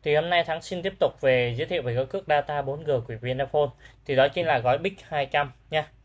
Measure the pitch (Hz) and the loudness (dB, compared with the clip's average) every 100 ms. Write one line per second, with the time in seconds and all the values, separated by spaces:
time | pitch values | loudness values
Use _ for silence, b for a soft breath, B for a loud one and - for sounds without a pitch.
0 | 156 147 170 175 165 160 - 180 185 185 | 2 0 4 2 2 -4 -6 -6 -6 0
1 | 139 - 135 127 120 120 165 175 123 120 | -2 2 2 4 2 -2 -4 -2 -2 -2
2 | 131 196 - 147 143 147 135 147 151 131 | -2 -6 0 0 2 -4 -4 -6 -2 -2
3 | 117 110 120 127 135 147 143 - B B | -2 -8 -6 -4 -2 0 0 -4 B B
4 | - 131 139 180 165 135 123 139 190 196 | -2 4 4 2 0 2 2 0 -2 -8
5 | - 151 135 147 143 - _ 156 151 _ | -6 -4 0 0 -2 -6 _ -4 -4 _